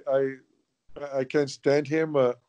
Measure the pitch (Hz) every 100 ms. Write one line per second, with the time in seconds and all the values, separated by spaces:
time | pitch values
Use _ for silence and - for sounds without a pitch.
0 | 143 135 135 131 _ _ _ _ _ -
1 | 143 135 131 151 139 - 147 143 135 160
2 | 160 147 123 120